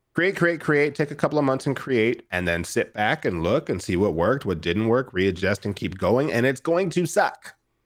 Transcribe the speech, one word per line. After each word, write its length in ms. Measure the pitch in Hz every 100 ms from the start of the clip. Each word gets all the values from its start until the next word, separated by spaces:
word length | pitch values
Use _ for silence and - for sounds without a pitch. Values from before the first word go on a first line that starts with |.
| _
create, 220 | - 185 -
create, 240 | 170 165
create, 340 | - 147 147
take 160 | 143 147
a 40 |
couple 240 | 143 151 151
of 60 |
months 220 | 139 131 143
and 100 | 127
create, 500 | - 120 110 - -
and 160 | 90 87
then 180 | 85
sit 280 | 85 117 -
back 320 | 107 107 151
and 180 | 131 87
look 260 | 85 131 156
and 120 | 95
see 160 | - 87
what 180 | 101
worked, 300 | 80 92 135
what 160 | 101 82
didn't 280 | 85 92 113
work, 240 | 123 131
readjust 520 | 92 98 87 95 101
and 120 | 104 98
keep 200 | 90 95
going. 360 | 92 120 147
And 120 | 113
it's 160 | 127 131
going 300 | - 170 190
to 160 | 175 170
suck. 480 | 208 160 - - - _ _